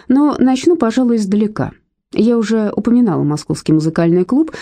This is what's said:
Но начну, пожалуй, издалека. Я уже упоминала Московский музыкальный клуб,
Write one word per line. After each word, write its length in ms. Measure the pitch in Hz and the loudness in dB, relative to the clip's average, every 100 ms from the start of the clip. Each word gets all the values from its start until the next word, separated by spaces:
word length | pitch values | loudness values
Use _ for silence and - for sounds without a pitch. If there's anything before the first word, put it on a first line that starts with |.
| - | 0
Но 280 | 262 294 - | 2 2 2
начну, 380 | 254 262 320 339 | 0 2 0 2
пожалуй, 400 | 226 226 247 233 | 0 0 0 0
издалека. 560 | 196 202 214 214 123 - _ _ _ | 0 0 -2 -4 -8 -8 _ _ _
Я 260 | - 214 240 | -2 0 0
уже 340 | 208 220 208 | 0 -2 -2
упоминала 480 | - 214 240 240 143 | -2 0 2 2 0
Московский 500 | 143 151 - 151 - | -2 -4 -4 -6 0
музыкальный 520 | 156 156 160 170 170 | 0 0 0 0 2
клуб, 260 | 180 254 320 - | 0 0 -2 -6